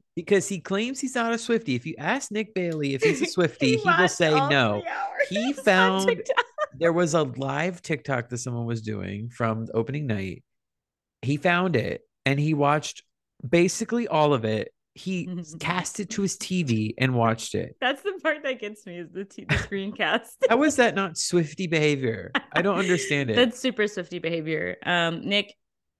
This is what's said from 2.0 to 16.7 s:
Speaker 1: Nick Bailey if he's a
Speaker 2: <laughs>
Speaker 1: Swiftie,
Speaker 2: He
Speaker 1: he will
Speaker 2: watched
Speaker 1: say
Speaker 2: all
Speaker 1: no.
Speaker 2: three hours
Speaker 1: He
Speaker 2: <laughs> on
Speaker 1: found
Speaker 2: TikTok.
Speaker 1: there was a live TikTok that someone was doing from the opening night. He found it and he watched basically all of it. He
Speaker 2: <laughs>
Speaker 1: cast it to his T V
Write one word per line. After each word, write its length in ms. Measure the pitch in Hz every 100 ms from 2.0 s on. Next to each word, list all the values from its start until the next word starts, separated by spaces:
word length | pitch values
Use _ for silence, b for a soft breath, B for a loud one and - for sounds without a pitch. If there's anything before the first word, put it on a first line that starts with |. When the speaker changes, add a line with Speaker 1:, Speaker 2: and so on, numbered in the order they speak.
| 156 262 -
Speaker 1:
Nick 220 | 208 214
Bailey 400 | 185 175 156 143
if 80 | 135
he's 180 | 151 139
a 20 | 349
Speaker 2:
<laughs> 140 | -
Speaker 1:
Swiftie, 160 | 170 -
Speaker 2:
He 160 | 262 427
Speaker 1:
he 80 |
will 120 | 370 339
Speaker 2:
watched 180 | 359
Speaker 1:
say 180 | - 165
Speaker 2:
all 160 | 151 -
Speaker 1:
no. 300 | 139 113 104
Speaker 2:
three 80 | -
hours 400 | - - - -
Speaker 1:
He 180 | 196 247
Speaker 2:
<laughs> 120 | -
on 60 |
Speaker 1:
found 440 | 214 185 190 190 196
Speaker 2:
TikTok. 360 | - - - 466 - 605 131
Speaker 1:
there 140 | 170
was 220 | 165 170
a 80 | 160
live 580 | 139 120 135 139 175 175
TikTok 460 | - 151 - 127 120
that 80 | 123
someone 260 | 127 120 117
was 160 | 117
doing 460 | 110 104 95 101 117
from 360 | - 113 113 113
the 60 |
opening 340 | 117 113 147 139
night. 360 | 104 95 - _ _ _ _ _ _ _ _
He 140 | 117 147
found 400 | 180 175 185 127
it 260 | 104 - _ _ 135
and 140 | 139
he 140 | 151
watched 480 | 147 143 151 - - - _ _ _ 120
basically 600 | 170 180 - 226 240 233
all 260 | 156 147
of 100 | 135
it. 280 | 110 107 - - _
He 340 | - 185 180 175 180
Speaker 2:
<laughs> 160 | 160 160
Speaker 1:
cast 400 | - 180 170 -
it 100 | 202
to 120 | -
his 140 | 196 -
T 280 | - 185
V 300 | 143